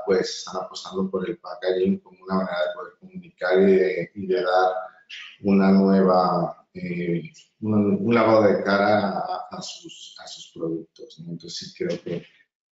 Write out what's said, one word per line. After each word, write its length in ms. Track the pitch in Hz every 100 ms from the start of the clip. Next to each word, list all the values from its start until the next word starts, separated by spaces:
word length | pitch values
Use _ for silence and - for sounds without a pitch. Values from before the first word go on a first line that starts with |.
pues 340 | - 92 - -
están 260 | 87 90
apostando 460 | - - 90 95 95
por 180 | 92 90
el 100 | -
packaging 640 | - - 92 92 95 98
como 220 | - -
una 100 | 95
manera 240 | 95 92 87
de 160 | 90
poder 180 | 87 87 -
comunicar 580 | - 92 87 - 90 92
y 160 | 98
de, 360 | 92 92 90 85
y 120 | 101 95
de 80 |
dar 380 | 90 92 92 92 - - - - - - -
una 280 | 98 98 95
nueva, 960 | 98 95 95 92 92 90 87 85 - _
eh, 480 | 92 90 87 87 85 78 - _ _
un, 460 | 107 104 101 98 113
un 80 |
lavado 280 | 117 110 110
de 200 | 101 -
cara 560 | 98 101 107 104 98 92
a, 280 | - - -
a 120 | -
sus, 520 | - - 170 - - -
a 40 | -
sus 260 | - -
productos, 680 | - 82 82 82 - - -
¿no? 120 | 85
Entonces 240 | 85 - -
sí 280 | - -
creo 140 | 85 85
que, 200 | - - - _ _ _ _